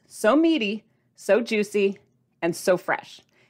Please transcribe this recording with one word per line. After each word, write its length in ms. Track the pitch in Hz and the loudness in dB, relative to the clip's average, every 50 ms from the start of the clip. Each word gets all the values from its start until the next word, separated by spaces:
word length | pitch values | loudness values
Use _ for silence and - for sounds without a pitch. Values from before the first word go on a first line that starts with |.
| _ | _
so 280 | _ - - - 269 277 | _ -10 0 2 2 4
meaty, 500 | 311 330 330 320 285 220 196 220 214 _ _ _ _ _ _ _ | 4 4 2 2 0 -2 -4 -6 -8 _ _ _ _ _ _ _
so 260 | - - - 190 233 | -8 0 0 2 2
juicy, 560 | 233 - 226 208 208 202 - 208 196 196 190 - _ _ _ _ _ _ _ - | 2 -2 -2 -2 -2 -2 0 0 0 0 -2 -4 _ _ _ _ _ _ _ -6
and 140 | - 170 - | -6 -6 -4
so 220 | - - 196 180 | -2 0 0 0
fresh. 440 | 175 - - 139 - - - - - _ _ _ _ _ | 0 0 -4 -6 -6 -6 -16 -20 -20 _ _ _ _ _